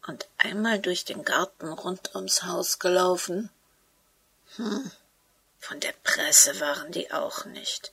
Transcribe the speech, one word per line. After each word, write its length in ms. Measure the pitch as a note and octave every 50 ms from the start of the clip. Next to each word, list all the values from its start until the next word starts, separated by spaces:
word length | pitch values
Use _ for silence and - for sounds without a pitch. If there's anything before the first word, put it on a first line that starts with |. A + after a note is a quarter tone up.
| -
und 220 | - D#3 - - - _
einmal 420 | _ - A3 F#3+ G#3 G#3+ A3+ A3 G3+
durch 260 | G3+ F3+ F3+ F3 -
den 180 | - - G3+ -
Garten 480 | - - C#3 F3+ F#3+ - _ - D#3+ D#3+
rund 420 | - - F3+ F#3 F#3 - - -
ums 280 | F#3+ F#3+ F#3 - - F3
Haus 360 | F3+ F3 F3 F3+ - - -
gelaufen. 720 | - F3+ F3+ F3+ F3+ F#3 F3+ F3 - - E3+ F#3+ A#3 G#3 _ _ _ _ _ _ _ _ _ _ _ _ _ _ _ _ _ _ _ _ -
Hm, 360 | - A#3+ G#3+ G#3 G#3 C4+ - - - _ _ _ _ _ _ _ _ _ _ _ _
von 220 | - - - -
der 140 | - - - _ _
Presse 560 | - - - - D3+ D3+ - - C#3+ C#3+ -
waren 320 | D#3 D3 C#3+ - - D#3 F3
die 180 | F3 - -
auch 360 | - D3+ - - - - -
nicht. 460 | G#3 - - - - - - - -